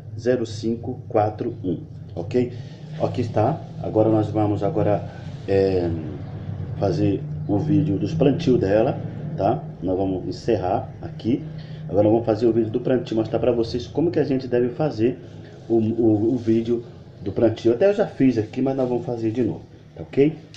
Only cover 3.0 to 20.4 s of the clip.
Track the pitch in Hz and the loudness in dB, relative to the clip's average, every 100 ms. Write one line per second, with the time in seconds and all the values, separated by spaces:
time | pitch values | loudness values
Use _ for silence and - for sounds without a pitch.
3 | 110 - 110 110 117 160 - - 90 101 | -2 -2 -2 2 2 0 -8 -8 -2 2
4 | 110 107 104 107 107 101 101 107 104 101 | 4 4 2 0 0 0 0 0 2 0
5 | - - - - - 98 98 92 87 80 | -2 -12 -12 -10 0 4 4 2 0 -2
6 | 78 73 - - - - - - 101 90 | -6 -10 -10 -10 -10 -8 -8 -2 0 2
7 | 104 95 - - - 101 151 - - - | 0 0 -4 -8 -2 -2 2 2 2 0
8 | 104 - 139 131 - 120 95 104 127 - | -2 4 4 4 4 4 4 4 4 0
9 | - - - - 95 156 - - 92 92 | -6 -8 -8 0 0 0 -4 -8 -4 -2
10 | 95 92 90 87 - 104 90 107 - - | 0 -2 -6 -6 0 0 2 -2 -4 -12
11 | - - 104 151 - - - - - 95 | -12 -6 -2 -2 -2 -12 -12 -12 -2 2
12 | 107 113 113 104 117 113 110 123 127 127 | 6 4 4 2 4 4 2 -2 0 0
13 | - 113 110 110 127 117 113 123 120 - | 0 -2 0 0 2 2 0 -4 -4 0
14 | 165 170 135 131 127 120 123 123 156 107 | 0 2 0 0 0 0 0 0 -4 2
15 | 117 127 - - - - - 113 110 117 | 0 0 -12 -18 -18 -18 0 2 2 2
16 | 117 107 117 127 110 113 113 120 - - | 4 4 2 0 2 2 2 -2 -4 -16
17 | - - 98 95 113 107 113 120 196 208 | -20 -10 -6 2 2 4 2 4 4 4
18 | 180 - 131 113 104 123 135 135 127 120 | 0 4 4 4 -2 -2 -2 0 0 -2
19 | 123 120 113 113 107 80 - - - - | -2 -2 -2 0 -2 -2 -12 -20 -20 -16
20 | 80 - 147 - | -4 4 4 2